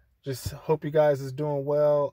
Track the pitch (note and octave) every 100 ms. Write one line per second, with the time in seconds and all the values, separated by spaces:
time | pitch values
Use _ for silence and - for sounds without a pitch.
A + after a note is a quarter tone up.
0 | _ _ C#3+ B2+ - C#3 - D#3 D3 D#3
1 | D3+ C#3 C3+ C3 D3+ C#3+ C#3 D3 D3 D3
2 | C#3